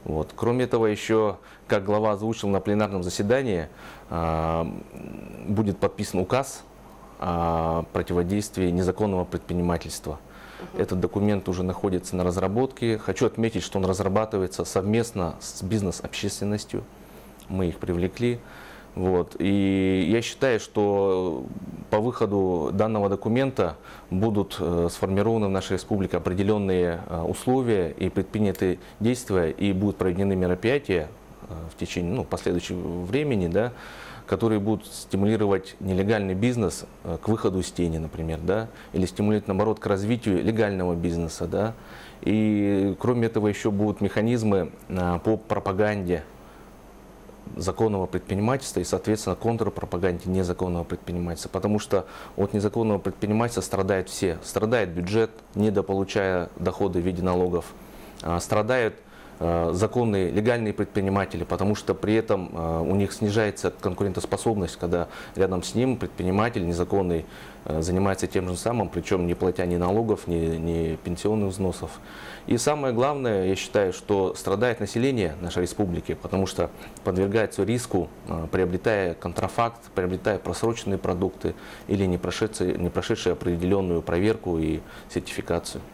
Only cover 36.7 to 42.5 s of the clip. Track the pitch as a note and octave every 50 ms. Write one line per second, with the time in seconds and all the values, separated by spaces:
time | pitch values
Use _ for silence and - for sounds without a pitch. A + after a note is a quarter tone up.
36.7 | D2+ - - - - - - - E2+ D#2+ - - A2 A2 - A2+ F#2 F#2 F2+ -
37.7 | - - F2 E2+ D#2+ D#2+ D#2+ D#2+ - D#2 D#2+ D#2+ E2 D#2 D#2+ E2+ F#2+ G#2+ A2+ B2
38.7 | - - - - - F2+ F#2 F2 - - G#2 G#2 G#2+ G#2 G#2 - G2 F#2+ G#2 A2
39.7 | G#2+ - - - G2+ F#2+ G2 G#2 A#2+ A#2 - A2 F#2+ F2 - - A2+ A2 A2+ G#2
40.7 | G2+ F#2 F2+ F2+ F2 E2+ E2 F2 E2+ E2+ E2+ D#2+ - - E2+ E2 F#2 F#2+ G2+ A2+
41.7 | A#2 - - - - - - - - - - - G2+ A2 G#2+ G#2+